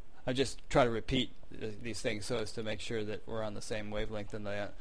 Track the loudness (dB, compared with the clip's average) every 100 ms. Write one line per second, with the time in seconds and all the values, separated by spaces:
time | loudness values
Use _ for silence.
0 | -2 -2 0 2 2 0 2 6 6 4
1 | 2 2 2 -2 -4 -4 -4 -4 -4 -2
2 | 0 0 0 0 0 -2 -2 -2 -2 -2
3 | 0 -2 -4 -2 -2 -2 -2 -2 -2 0
4 | 0 -2 -2 -4 -2 -2 -2 6